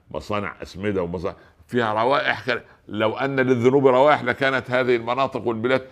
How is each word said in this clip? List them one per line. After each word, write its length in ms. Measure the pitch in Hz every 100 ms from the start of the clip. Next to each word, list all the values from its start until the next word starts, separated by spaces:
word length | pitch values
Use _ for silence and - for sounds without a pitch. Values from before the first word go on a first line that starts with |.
| _
مصانع 500 | 76 - 104 95 -
أسمدة 420 | 76 85 107 95
ومصانع 320 | 87 87 92 82 - _ -
فيها 360 | 120 110 107
روائح 420 | 120 143 131 117 127
كان، 160 | 117 - _ -
لو 300 | 101 110 104
أن 220 | 135 135
للذنوب 480 | 127 123 120 139 135
روائح 360 | 127 143 120
لكانت 480 | 120 120 135 131 123
هذه 240 | 127 127 120
المناطق 520 | 117 127 131 123 104
والبلاد 400 | 110 120 131 131